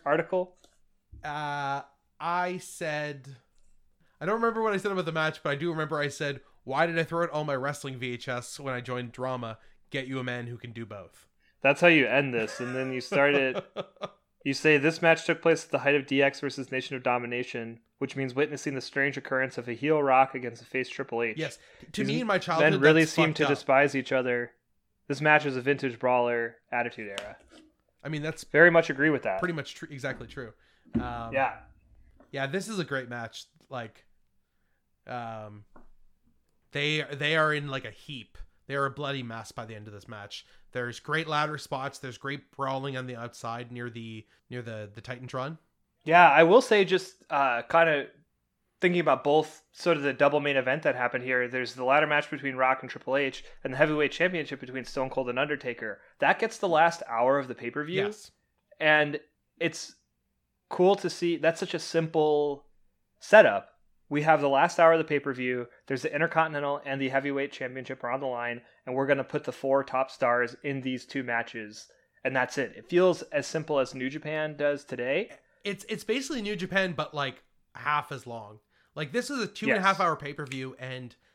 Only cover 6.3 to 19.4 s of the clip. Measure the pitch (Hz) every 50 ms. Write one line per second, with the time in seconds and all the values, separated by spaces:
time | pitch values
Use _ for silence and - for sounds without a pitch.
6.3 | 143 - - _ _ _ - 123 131 143 165 170 165 165 160 156 165 170 170 165
7.3 | - 151 151 151 139 131 127 139 147 - - 139 135 123 127 123 123 117 - 135
8.3 | 127 120 117 - - - 143 135 127 123 123 127 127 123 123 117 - - 127 131
9.3 | 127 123 120 113 110 - _ - - _ _ _ - 139 131 127 135 131 127 127
10.3 | 123 123 120 120 120 113 - 120 110 113 117 98 107 101 90 - _ - _ _
11.3 | _ _ _ _ _ _ - 135 143 - 175 175 165 156 131 107 120 139 143 135
12.3 | 123 117 110 110 - - 123 123 127 131 131 131 131 127 - - 208 156 139 143
13.3 | 143 143 135 131 123 - - - - - - - _ - - - _ _ _ _
14.3 | _ _ - 143 135 - - 156 151 143 135 160 160 160 170 165 160 160 - -
15.3 | 165 160 - 165 165 156 - - - 139 - 143 143 147 131 - 135 139 139 139
16.3 | 135 - - 139 - - 127 - 131 131 127 - 139 127 123 127 123 123 120 120
17.3 | 123 123 127 - - 120 117 113 117 - _ _ _ - 139 131 - 139 135 127
18.3 | 123 131 151 143 147 139 - 151 139 131 123 - - 139 139 143 135 139 131 -
19.3 | 139 131